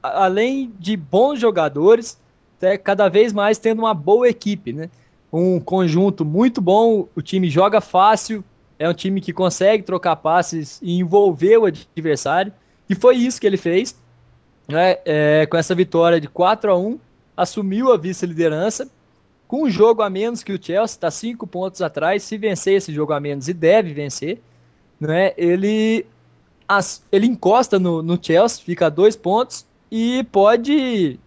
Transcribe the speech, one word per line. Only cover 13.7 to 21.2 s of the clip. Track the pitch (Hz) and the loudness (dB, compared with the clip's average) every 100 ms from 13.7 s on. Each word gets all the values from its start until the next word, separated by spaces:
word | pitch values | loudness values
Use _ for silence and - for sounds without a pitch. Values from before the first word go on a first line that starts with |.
| 180 262 - _ _ _ _ _ _ - | -2 -2 -12 _ _ _ _ _ _ -4
né? | 151 185 180 | 0 2 0
É, | - 151 151 156 | -2 0 4 2
com | 156 | 2
essa | 165 156 | -2 -2
vitória | 180 180 170 170 170 | -2 0 2 2 2
de | 147 | -2
quatro | - 180 220 208 | -2 0 0 0
a | 180 | 0
um, | 202 285 _ _ _ - | -2 -8 _ _ _ -6
assumiu | 180 - 196 202 262 | -4 -4 -4 -2 2
a | 214 | 2
vice-liderança, | 170 175 180 160 165 151 202 214 269 _ _ _ _ _ _ | 0 -6 -8 -2 -2 0 -4 -6 -14 _ _ _ _ _ _
com | 262 | -4
um | 294 | -2
jogo | 175 220 226 | 2 2 2
a | 208 | -2
menos | 190 226 233 | -4 -6 -8
que | - | -10
o | 190 | -10
Chelsea, | - 185 220 - | -4 -4 -4 -4
tá | 170 | -8
cinco | - | -6